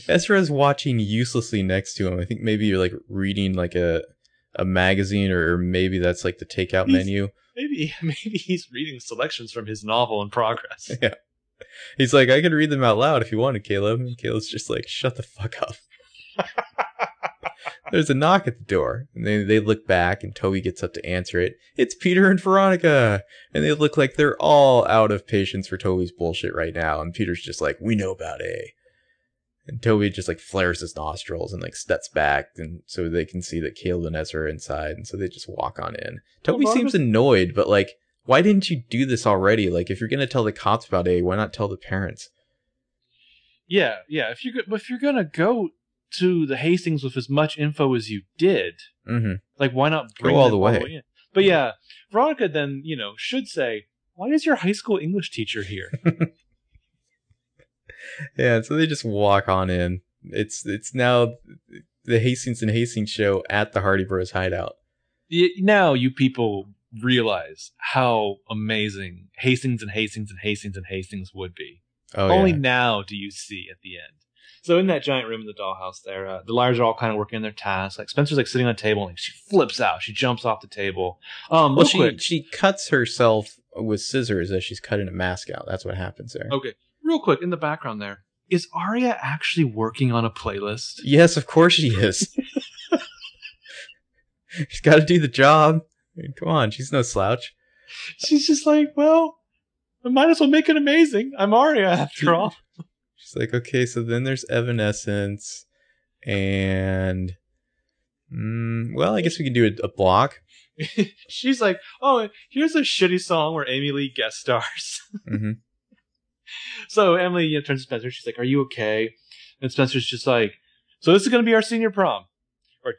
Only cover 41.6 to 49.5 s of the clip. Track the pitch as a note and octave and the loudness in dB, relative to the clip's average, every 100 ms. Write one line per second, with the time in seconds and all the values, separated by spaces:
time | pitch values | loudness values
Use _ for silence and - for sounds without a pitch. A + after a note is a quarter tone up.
41.6 | G2+ F#2+ - F#2+ F#2 G#2+ - _ _ _ | -6 -6 -8 -6 -6 -10 -18 _ _ _
42.6 | _ _ _ _ _ _ _ _ _ _ | _ _ _ _ _ _ _ _ _ _
43.6 | - F#3+ C3+ G2+ F#2 D3+ A2+ A#2+ B3+ A#3+ | -2 0 0 -2 -6 -4 -4 -6 -8 -8
44.6 | F#3+ G#3+ - B3 C#4+ C4 D#3+ - F#3 A#3+ | -6 -6 -6 -4 -2 0 -2 0 0 2
45.6 | F3+ - _ _ _ - F3+ E3+ D3 C3 | -2 -8 _ _ _ -2 2 2 0 0
46.6 | D#3 F3+ E3+ D3+ C3 C3+ B2+ C#3+ D3+ - | 0 0 0 -2 -4 -6 -2 0 0 0
47.6 | D3+ D3 C#3 B2 G#2+ G#2 F#2 - F3+ D3 | -4 0 0 0 -2 -8 -10 0 2 2
48.6 | F2+ - - _ - A#2 A2 F#2+ - | -2 -8 -20 _ -4 -2 -2 -4 -8